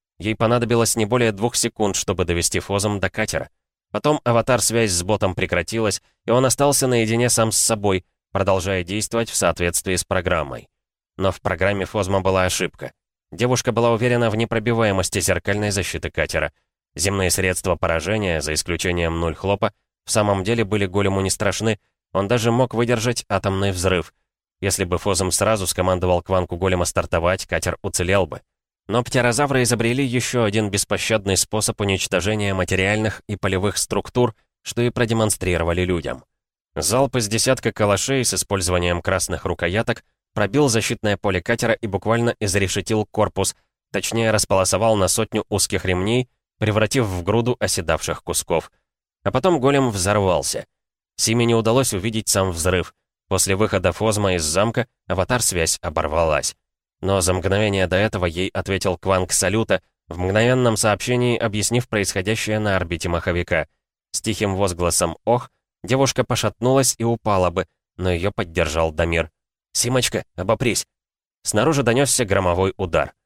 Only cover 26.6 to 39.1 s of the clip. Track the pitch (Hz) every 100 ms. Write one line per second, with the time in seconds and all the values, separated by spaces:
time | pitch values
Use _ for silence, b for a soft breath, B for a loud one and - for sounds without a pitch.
26.6 | 95 90 82 95 - 85 87 95 - 82
27.6 | 90 - 98 - 87 98 82 - _ _
28.6 | _ _ - 113 120 127 120 117 147 131
29.6 | 117 113 113 127 135 123 - 123 107 110
30.6 | 104 98 - 101 - 110 98 95 - 107
31.6 | 110 - 101 95 - 90 95 107 101 95
32.6 | 90 95 95 107 107 - - 101 98 92
33.6 | 101 - - 101 - - 120 - _ _
34.6 | - - 120 120 113 113 107 - 92 82
35.6 | 82 85 90 85 64 64 - _ _ _
36.6 | _ - 78 127 139 127 104 113 131 127
37.6 | 113 - 104 98 - 135 117 92 - 98
38.6 | 87 90 87 87 -